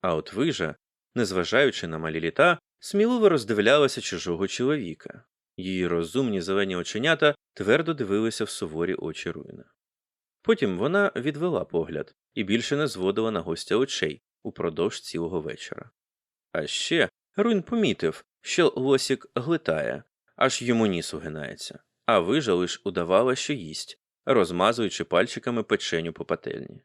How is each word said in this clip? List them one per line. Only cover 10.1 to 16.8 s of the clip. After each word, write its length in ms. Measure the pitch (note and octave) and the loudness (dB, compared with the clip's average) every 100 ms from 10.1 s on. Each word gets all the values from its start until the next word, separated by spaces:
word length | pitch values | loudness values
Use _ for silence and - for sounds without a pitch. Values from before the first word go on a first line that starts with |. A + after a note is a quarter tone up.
| _ _ _ | _ _ _
Потім 360 | - A3+ A2 F2+ | 0 2 2 2
вона 340 | B2 F#3+ G3+ - | 0 2 2 0
відвела 480 | B2+ C#3+ F3+ C3 | -4 -2 -2 0
погляд 500 | D#2 E2+ D#2+ D2+ - _ _ | 0 -2 -2 -6 -8 _ _
і 100 | - | -6
більше 320 | F#2+ A2+ A2+ C#3+ | 0 0 0 0
не 100 | D3 | -2
зводила 440 | F#2+ F#2 G#2 A2+ | 0 0 0 0
на 100 | G#2 | -2
гостя 360 | E2+ E2+ - G2+ | -4 -6 0 0
очей 460 | C#3 - E2 D2 _ _ | 0 -2 -4 -6 _ _
упродовж 580 | A2+ - F2 D#2+ F#2+ - | -14 -4 -4 0 -2 -2
цілого 400 | - E2 E2+ F2+ | -10 -6 -4 -4
вечора. 500 | D2+ - - - - _ _ _ _ _ _ | -6 -10 -12 -14 -16 _ _ _ _ _ _
А 140 | - - | -6 -4
ще 420 | - | -6